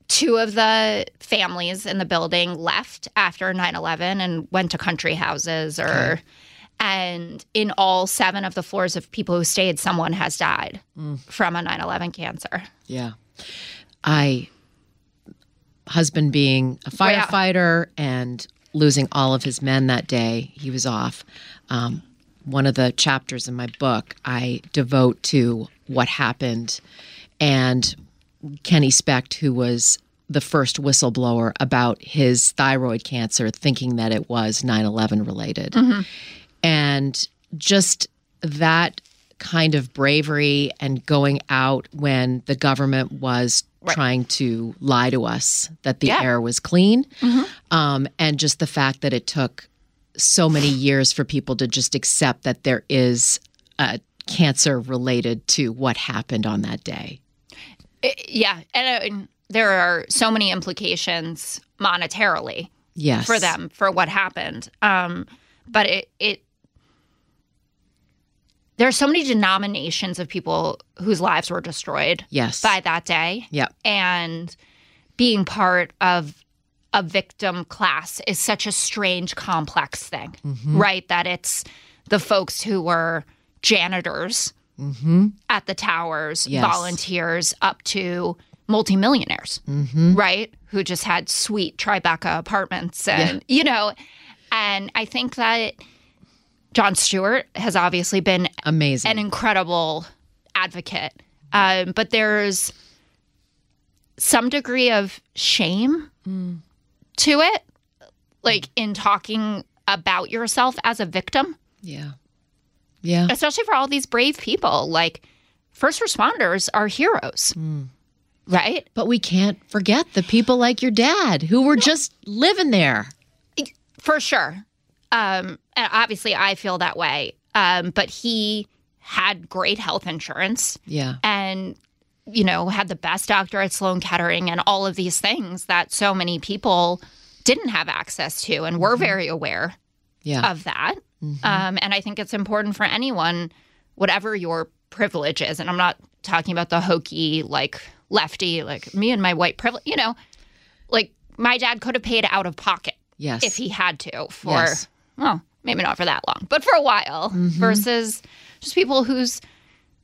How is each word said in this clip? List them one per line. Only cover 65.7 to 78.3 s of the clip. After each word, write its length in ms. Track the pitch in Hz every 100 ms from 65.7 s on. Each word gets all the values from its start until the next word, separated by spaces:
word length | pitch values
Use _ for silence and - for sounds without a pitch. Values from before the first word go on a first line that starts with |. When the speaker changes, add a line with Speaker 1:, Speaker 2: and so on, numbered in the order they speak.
| 220 202
Speaker 1:
it, 240 | 190 - -
it, 240 | 208 202 _ _ _ _ _ _ _ _ _ _ _ _ _ _ _ _ _ _ _ _ _ _ _ -
there 100 | 247
are 60 |
so 160 | - 285
many 160 | 339
denominations 960 | 285 226 196 190 202 202 165 - 190 175
of 80 | 175
people 520 | 185 165 160 160 - _ -
whose 180 | 185 180
lives 300 | 190 160 -
were 100 | 175
destroyed 640 | 156 156 - 143 156 170 -
Speaker 2:
Yes. 300 | 143 117 -
Speaker 1:
by 200 | 220 190
that 200 | 180 165
day. 440 | - 165 165 202 -
Speaker 2:
Yep. 240 | 147 131 -
Speaker 1:
And 720 | 226 202 185 175 170 165 170 - _ _ _ _ _ -
being 280 | 240 214
part 480 | 190 214 185 180 175 -
of 440 | 185 175 147 - _ _ _ _ _
a 80 | -
victim 640 | 170 190 - - 202 180
class 560 | 170 - 190 143 170 -
is 100 | -